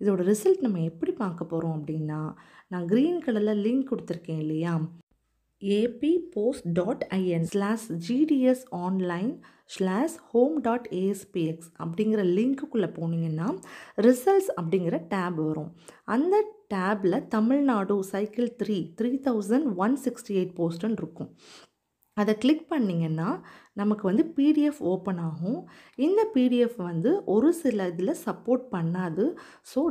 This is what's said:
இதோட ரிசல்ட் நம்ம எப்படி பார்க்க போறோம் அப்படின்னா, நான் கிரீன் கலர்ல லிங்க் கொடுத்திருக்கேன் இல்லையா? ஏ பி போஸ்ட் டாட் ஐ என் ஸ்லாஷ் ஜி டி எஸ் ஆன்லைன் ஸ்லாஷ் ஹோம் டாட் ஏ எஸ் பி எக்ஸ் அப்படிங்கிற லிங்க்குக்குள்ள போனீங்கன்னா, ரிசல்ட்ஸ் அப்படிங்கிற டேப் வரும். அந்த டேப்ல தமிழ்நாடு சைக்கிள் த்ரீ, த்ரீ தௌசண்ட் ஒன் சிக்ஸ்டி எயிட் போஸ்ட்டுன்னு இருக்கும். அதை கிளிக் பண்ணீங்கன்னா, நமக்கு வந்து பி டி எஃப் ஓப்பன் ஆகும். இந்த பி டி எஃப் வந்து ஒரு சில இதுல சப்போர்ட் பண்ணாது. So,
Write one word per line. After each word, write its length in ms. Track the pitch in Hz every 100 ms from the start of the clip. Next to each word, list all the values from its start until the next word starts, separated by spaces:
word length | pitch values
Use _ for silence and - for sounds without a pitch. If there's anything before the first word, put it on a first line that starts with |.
இதோட 340 | 202 185 180
ரிசல்ட் 260 | 208 381 381
நம்ம 200 | 247 180
எப்படி 320 | 165 - 311
பார்க்க 320 | 339 196 170
போறோம் 280 | 165 165 165
அப்படின்னா, 600 | 156 147 156 151 156 156 - - - -
நான் 180 | 180 170
கிரீன் 360 | 226 320 349
கலர்ல 300 | 262 214 208
லிங்க் 360 | 214 214 262 269
கொடுத்திருக்கேன் 480 | 220 - 170 - 160
இல்லையா? 420 | 156 156 170 165 160 170 _ _ _ _ _ _
ஏ 280 | 196 208 240
பி 280 | - 302 349
போஸ்ட் 460 | - 220 226 285
டாட் 420 | 175 170 185 - -
ஐ 200 | 190 185
என் 180 | 165 165
ஸ்லாஷ் 400 | 202 202 226 -
ஜி 320 | 170 170 254
டி 160 | 311 277
எஸ் 260 | 254 254 -
ஆன்லைன் 720 | 175 180 190 180 175 226 - - _ _
ஸ்லாஷ் 500 | - 185 196 320 - -
ஹோம் 300 | 233 269 311
டாட் 280 | 226 233 233
ஏ 140 | 180 190
எஸ் 240 | 196 -
பி 140 | 180
எக்ஸ் 280 | 160 165 - -
அப்படிங்கிற 420 | 165 170 214 214 180
லிங்க்குக்குள்ள 600 | 185 247 269 294 226 170
போனீங்கன்னா, 680 | - 165 165 165 156 196 381 - - - -
ரிசல்ட்ஸ் 540 | 226 247 381 392 381 -
அப்படிங்கிற 480 | 165 190 170 247 -
டேப் 260 | 196 180
வரும். 380 | 160 156 156 165 - - -
அந்த 400 | - 233 349 415 427 - -
டேப்ல 540 | 196 185 208 190 190 -
தமிழ்நாடு 720 | 220 226 277 277 214 196 202
சைக்கிள் 540 | 190 196 208 247 240 -
த்ரீ, 300 | 208 196 160
த்ரீ 240 | - 240 269
தௌசண்ட் 540 | 269 220 196 254 294 180
ஒன் 220 | 214 277
சிக்ஸ்டி 280 | 247 - -
எயிட் 220 | 196 180 -
போஸ்ட்டுன்னு 360 | 170 170 220
இருக்கும். 420 | 214 160 - - - - - - _ _ _ _ -
அதை 220 | 208 214
கிளிக் 300 | 254 311 -
பண்ணீங்கன்னா, 760 | 311 202 170 160 160 185 339 - - _
நமக்கு 300 | 202 208 208
வந்து 240 | 190 220 320
பி 260 | - 285
டி 100 | 302
எஃப் 200 | 294 294
ஓப்பன் 360 | 175 180 190 175
ஆகும். 500 | 165 143 180 330 - - -
இந்த 300 | - 311 403
பி 240 | 440 262 247
டி 80 | 247
எஃப் 200 | 233 233
வந்து 480 | 175 165 214 392
ஒரு 280 | - 208 294
சில 360 | 330 262 214 180
இதுல 260 | 170 196 339
சப்போர்ட் 400 | 214 170 - 254 254
பண்ணாது. 640 | 180 165 185 180 165 277 - - -
So, 280 | - 254 320